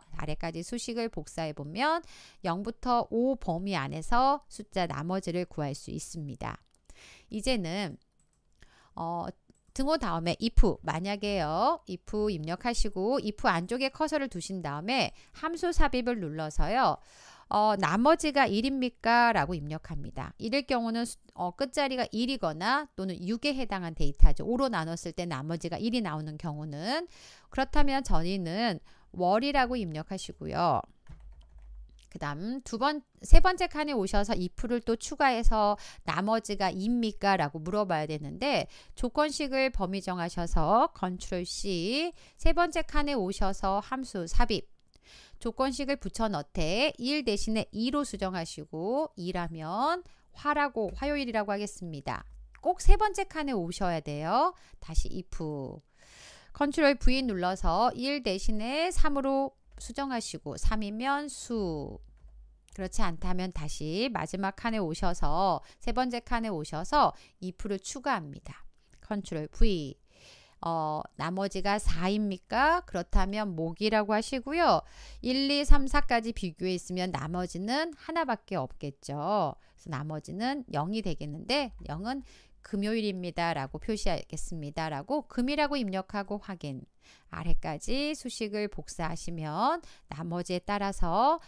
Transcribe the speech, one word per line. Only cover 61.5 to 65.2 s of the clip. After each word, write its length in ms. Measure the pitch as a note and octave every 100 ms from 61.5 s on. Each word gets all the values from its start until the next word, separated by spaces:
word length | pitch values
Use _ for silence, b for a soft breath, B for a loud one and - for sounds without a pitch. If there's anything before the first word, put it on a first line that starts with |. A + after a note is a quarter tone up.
| A3+ F3+ D3+ C#3 - - - - - - _ _ -
그렇지 260 | F#3 -
않다면 520 | G3 E3 - F#3 F#3
다시 580 | E3+ D3+ - D3+ F3+ C4
마지막 420 | G#3+ D#3+ F#3 G3 -
칸에 220 | A#3 A3
오셔서, 840 | E3+ E3 F3 -